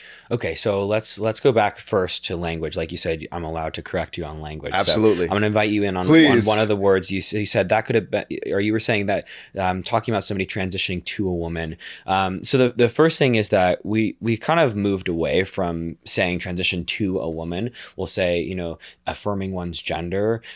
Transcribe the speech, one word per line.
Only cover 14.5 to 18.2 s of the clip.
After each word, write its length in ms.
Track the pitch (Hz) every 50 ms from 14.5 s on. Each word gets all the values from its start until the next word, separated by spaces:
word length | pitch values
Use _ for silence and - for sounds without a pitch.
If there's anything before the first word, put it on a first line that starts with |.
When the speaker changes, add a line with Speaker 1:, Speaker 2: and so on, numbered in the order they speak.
| 165 170
Speaker 1:
of 160 | 156 123 104
moved 320 | 104 101 101 98 92 90
away 360 | 92 85 82 80 71 73 90 95
from 540 | - - 101 92 87 85 85 82 82 78 - -
saying 340 | - - - 95 90 90 87
transition 460 | - 95 90 87 90 - 98 90 85
to 340 | - - - 107 92 92 78
a 100 | - 82
woman. 400 | 80 80 82 85 87 92 113 117 - - - - -
We'll 120 | - 95
say, 340 | - - 101